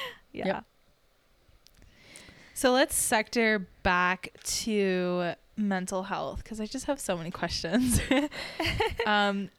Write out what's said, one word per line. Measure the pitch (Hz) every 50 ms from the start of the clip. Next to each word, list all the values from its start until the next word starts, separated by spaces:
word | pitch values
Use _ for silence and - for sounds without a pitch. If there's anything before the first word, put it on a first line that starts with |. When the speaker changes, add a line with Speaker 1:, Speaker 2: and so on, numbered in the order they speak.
| 523 494 - - _ _
Speaker 1:
yeah. | - - -
Speaker 2:
Yep. | 190 - 214 220 _ _ _ _ _ _ _ _ _ _ _ _ _ _ _ _ _ _ _ _ _ _ - - - - - - - - - - - - - - - -
Speaker 3:
So | - - 254
let's | 247 262 320 294 -
sector | - - - 247 214 214 - - 240 226 220 214 202 180 - - - -
back | 190 180 180 180 180 185 - - - - - -
to | - - - - 226 214 208 196 190 185 180 180 180 180 180 175 170 - - _ _ _
mental | 214 208 202 190 185 185 - 196 185 190
health, | 190 170 151 160 131 - - -
'cause | - 220 214
I | 214
just | - - 262 -
have | 302 277 -
so | - - 180
many | 170 160 175
questions. | - - 175 165 - - - 165 190 247 254 247 220 - -
<laughs> | - 262 285 294 294 - - - - - - 311 - - - 440 440 - - 466
Um, | 214 208 208 202 202 202 202 196 - -